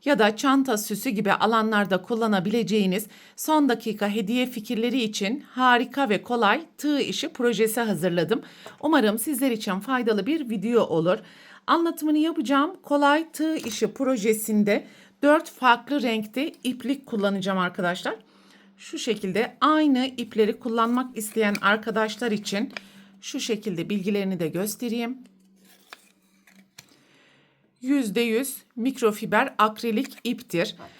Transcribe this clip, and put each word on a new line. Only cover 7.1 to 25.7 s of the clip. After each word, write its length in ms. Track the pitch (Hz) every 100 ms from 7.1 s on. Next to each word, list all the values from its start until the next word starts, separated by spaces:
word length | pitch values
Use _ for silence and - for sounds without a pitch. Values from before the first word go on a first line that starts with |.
| 190 294
projesi 520 | - 240 220 220 240
hazırladım. 600 | 226 170 180 175 165 233 - - - -
Umarım 380 | 302 311 214 220
sizler 320 | 320 247 269
için 280 | 220 214 185
faydalı 460 | 233 254 233 208 196
bir 240 | 320 247
video 320 | 208 214 233
olur. 360 | - 160 160 214 - - - - -
Anlatımını 500 | 294 339 330 302 302
yapacağım 600 | 320 339 226 277 311 -
kolay 480 | - 285 285 302 320
tığ 240 | - 311 311
işi 380 | 226 208 220
projesinde 920 | 220 262 262 214 214 - 214 202 240 - - - -
dört 260 | 285 311 320
farklı 520 | - 254 240 240 285
renkte 500 | 233 220 214 254 311 -
iplik 420 | 247 247 233 285 -
kullanacağım 520 | 214 196 196 190 190
arkadaşlar. 580 | 180 185 175 180 - 440 _ _ _ _ _ -
Şu 220 | - -
şekilde 580 | - 208 190 185 247 -
aynı 440 | 277 311 302 254 262
ipleri 540 | 254 226 208 208 -
kullanmak 580 | 233 226 226 247 254 -
isteyen 380 | 214 226 208 208
arkadaşlar 680 | 196 214 226 214 214 - 240
için 420 | 208 - 196 269 - - - - _
şu 180 | - 277
şekilde 500 | - 208 208 170 170
bilgilerini 500 | 208 185 202 190 180
de 80 | 160
göstereyim. 680 | 170 208 - 240 226 233 254 - _ _ _ _